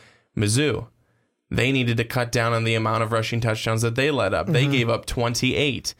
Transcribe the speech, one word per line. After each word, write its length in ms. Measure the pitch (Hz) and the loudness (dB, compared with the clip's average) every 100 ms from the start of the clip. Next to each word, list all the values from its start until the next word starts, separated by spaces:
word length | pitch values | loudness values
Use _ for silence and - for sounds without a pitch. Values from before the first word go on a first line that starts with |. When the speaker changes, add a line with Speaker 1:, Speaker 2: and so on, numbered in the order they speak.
| - _ _ - | -20 _ _ -2
Speaker 1:
Mizzou? 500 | 104 117 151 117 117 _ _ _ _ _ - | 0 2 2 0 -6 _ _ _ _ _ -6
They 220 | 113 120 | 0 2
needed 240 | 135 120 117 | 2 0 0
to 80 | 117 | -2
cut 260 | 127 120 | -2 -2
down 220 | 120 117 | 0 0
on 100 | 117 | 0
the 120 | 113 113 | 0 0
amount 280 | 110 110 | 0 0
of 80 | 110 | 0
rushing 300 | 113 113 113 | 0 0 -2
touchdowns 400 | 117 110 - 113 | -2 -2 -2 0
that 140 | 117 120 | 0 0
they 140 | 139 | 0
let 240 | 139 95 | 2 0
up. 140 | 95 76 | 0 0
They 160 | 147 | 2
Speaker 2:
Mm-hmm. 80 | 139 | 2
Speaker 1:
gave 180 | 135 117 | 2 2
up 160 | 110 - | -2 -2
twenty-eight. 880 | - 120 120 127 - 143 113 - - | -2 -2 0 0 2 0 -2 -8 -12